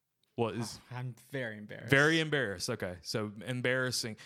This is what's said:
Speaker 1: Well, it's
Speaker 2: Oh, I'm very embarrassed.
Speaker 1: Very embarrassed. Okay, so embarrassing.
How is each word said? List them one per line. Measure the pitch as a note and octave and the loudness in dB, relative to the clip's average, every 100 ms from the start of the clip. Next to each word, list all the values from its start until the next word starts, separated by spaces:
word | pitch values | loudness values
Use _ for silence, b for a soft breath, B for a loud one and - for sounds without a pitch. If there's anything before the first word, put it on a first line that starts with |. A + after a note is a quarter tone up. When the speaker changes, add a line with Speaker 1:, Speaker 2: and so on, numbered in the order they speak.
| _ _ _ - | _ _ _ 0
Speaker 1:
Well, | A2+ | 0
it's | G#2 G#2+ G#2+ - | 0 -6 -8 -12
Speaker 2:
Oh, | B2 | -8
I'm | B2+ A#2 - | -8 -10 -10
very | C3+ A#2 G#2+ | -6 -6 -8
embarrassed. | G#2 G#2 B2 | -10 -8 4
Speaker 1:
Very | C#3 D3+ E3 | 6 8 6
embarrassed. | D#3 D3 A2 F2+ - | 4 2 0 -2 -2
Okay, | A2 F#2+ F2 | -2 -4 -6
so | - A#2 G#2+ G#2 F#2 | -4 -2 -2 -4 -6
embarrassing. | B2+ B2 C3 B2+ - A#2 G#2+ | -2 0 2 0 0 -2 -6